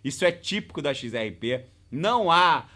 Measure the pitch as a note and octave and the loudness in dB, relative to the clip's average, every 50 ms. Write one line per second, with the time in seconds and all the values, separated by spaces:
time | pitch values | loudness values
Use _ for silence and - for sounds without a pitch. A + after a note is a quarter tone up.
0 | - C#3+ D3 - F#3 F3 E3+ E3+ - - F#3+ G#3+ G#3+ - - E3 C#3 D3 C3+ - | -8 -8 -2 0 2 0 0 0 -6 -6 -6 -6 -6 -8 -10 -6 -4 -4 -4 -4
1 | B2 A#2 A2+ A2+ A2 G#2+ F2+ - A#2 A#2 B2+ B2 B2 - _ _ _ _ A#2+ C#3+ | -6 -8 -6 -4 -6 -6 -6 -6 -4 -4 -4 -4 -6 -12 _ _ _ _ -8 -4
2 | E3+ G#3+ B3 B3 G#3 E3+ E3 F3 F3+ E3+ D3+ C3 - - - | -2 0 0 2 2 4 4 6 6 6 4 2 -2 -8 -18